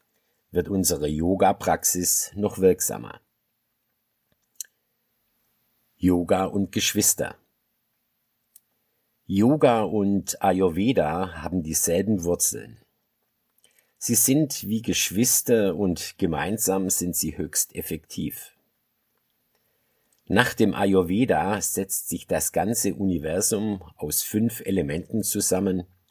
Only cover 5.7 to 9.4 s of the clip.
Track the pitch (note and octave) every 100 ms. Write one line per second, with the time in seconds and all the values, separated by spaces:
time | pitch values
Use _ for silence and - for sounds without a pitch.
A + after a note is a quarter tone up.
5.7 | _ _ - F2+ F2+ E2+ F#2+ F#2+ G2+ F#2+
6.7 | G#2+ - G#2 - - - - _ _ _
7.7 | _ _ _ _ _ _ _ _ - _
8.7 | _ _ _ _ _ - F#2+